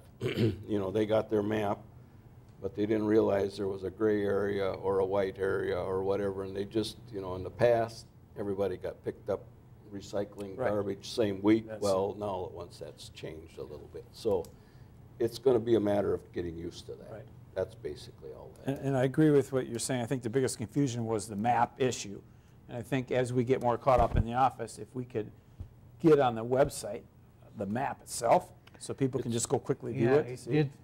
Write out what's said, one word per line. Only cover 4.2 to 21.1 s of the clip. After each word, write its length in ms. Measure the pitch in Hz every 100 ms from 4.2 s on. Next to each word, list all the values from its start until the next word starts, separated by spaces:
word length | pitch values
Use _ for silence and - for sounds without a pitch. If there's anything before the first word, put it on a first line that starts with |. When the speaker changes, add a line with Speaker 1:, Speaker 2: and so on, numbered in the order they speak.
Speaker 1:
area 480 | 101 98 101 98 95
or 280 | 85 95 95
a 60 | 95
white 300 | 98 95 95
area 380 | 95 98 95 90
or 260 | 90 95
whatever, 400 | 95 101 101 95 98
and 100 | 98
they 80 |
just, 320 | 101 113 104 - -
you 60 | 101
know, 160 | 92 92
in 80 |
the 60 | 92
past, 560 | - 120 117 113 - - - - -
everybody 380 | 101 98 98 90
got 260 | 87 -
picked 260 | 113 - -
up 120 | 95 - - - - -
recycling 640 | 101 - 101 104 - 101 95
Speaker 2:
Right. 120 | 123
Speaker 1:
garbage 400 | 104 101 - -
same 300 | - 107 95
week. 260 | 101 110 110
Speaker 2:
That's 140 | 107
Speaker 1:
Well, 340 | 101 95 98 98
now 280 | 104 92 85
at 60 |
once 260 | 85 90 -
that's 300 | 73 - -
changed 480 | - 80 78 - -
a 60 |
little 260 | 69 73 -
bit. 140 | - -
So 320 | - 113 95 - - - - - - - -
it's 180 | 113 -
gonna 220 | 135 120
be 160 | 117 110
a 40 |
matter 320 | 104 101 95
of 80 | 90 -
getting 240 | - 87 82
used 280 | 85 - -
to 80 |
that. 180 | - -
Speaker 2:
Right. 140 | 104 - - - 95
Speaker 1:
That's 200 | 92 -
basically 540 | 78 71 - - 69
all 200 | 64 76 -
that. 40 | - 139
Speaker 2:
And, 100 | 135
and 100 | 135
I 60 |
agree 280 | 135 131 156
with 200 | 143 120
what 160 | 131 135
you're 120 | 117
saying. 220 | - 127
I 40 | 113
think 180 | 135
the 60 | 117
biggest 280 | 127 123 -
confusion 480 | - 147 139 117
was 220 | 113